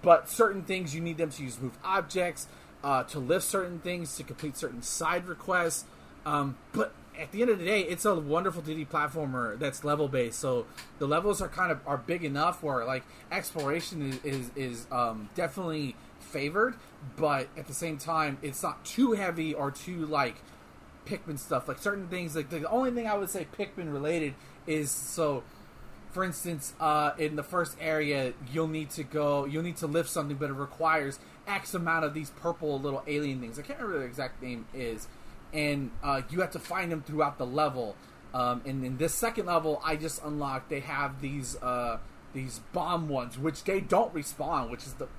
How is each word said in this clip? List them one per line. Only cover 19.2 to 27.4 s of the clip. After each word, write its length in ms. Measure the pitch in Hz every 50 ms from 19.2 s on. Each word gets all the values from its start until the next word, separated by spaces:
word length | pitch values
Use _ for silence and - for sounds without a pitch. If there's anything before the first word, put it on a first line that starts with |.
| 196 180 165 165 160 160 147
or 180 | 151 143 139
too, 360 | 139 - - 180 180 170 160
like, 300 | 151 156 143 135 120 107 - - - - - - - - - - - - - -
Pikmin 340 | - 202 - - 170 151 139
stuff. 300 | - - 156 127 - -
Like, 100 | 131 -
certain 300 | - 202 202 202 190 170
things, 260 | 185 180 175 165 143
like, 120 | 165 147 139
the 200 | 170 160 147 165
only 200 | 208 240 262 254
thing 160 | 240 240 226
I 100 | 220 208
would 120 | 202 196 175
say 180 | - 196 165 - - -
Pikmin 340 | 202 190 - - 175 160 143
related 420 | 139 143 151 170 170 156 143 135 - - - - - -
is, 240 | - 156 156 151 139
so, 520 | - - - - - - 160 147 143 127 - - - - - - - - - - - - - - -
for 120 | 180 190
instance, 480 | 180 170 - - 175 170 147 139 - - -
uh, 320 | 160 156 151 151 151 147 - -
in 180 | 156 151 151
the 60 | 147